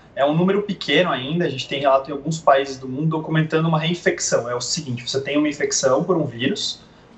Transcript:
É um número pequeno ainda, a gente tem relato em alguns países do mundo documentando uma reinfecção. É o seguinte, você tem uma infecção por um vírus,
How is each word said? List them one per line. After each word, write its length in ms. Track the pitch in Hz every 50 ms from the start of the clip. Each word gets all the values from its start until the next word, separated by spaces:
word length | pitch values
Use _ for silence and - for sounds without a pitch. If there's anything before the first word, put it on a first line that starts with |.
| - - -
É 80 | 127 139
um 100 | 147 156
número 280 | 170 185 190 202 208
pequeno 480 | 202 - 180 - - 143 143 180 180 165
ainda, 340 | 139 123 127 139 165 175 165
a 40 | 139
gente 200 | 131 131 - -
tem 120 | 143 139
relato 300 | 143 135 135 135 - 151
em 20 |
alguns 280 | 143 139 - 170 156 -
países 380 | - 156 139 139 139 135 131 127
do 100 | 131 127
mundo 200 | 127 143 160 160
documentando 580 | 165 156 160 160 160 160 156 - 160 160 165 165
uma 100 | 156 151
reinfecção. 720 | 160 165 175 - - 185 175 - - - - 123 113 120
É 40 | 123
o 60 | 123
seguinte, 480 | - - - 156 147 127 117 - - -
você 120 | - -
tem 180 | - 139 143 147
uma 100 | 151 151
infecção 540 | 135 - 139 135 - - 185 131 127 - 175
por 120 | 190 180
um 80 | 160 143
vírus, 560 | 120 117 117 131 202 - - - - - - - - - - - - -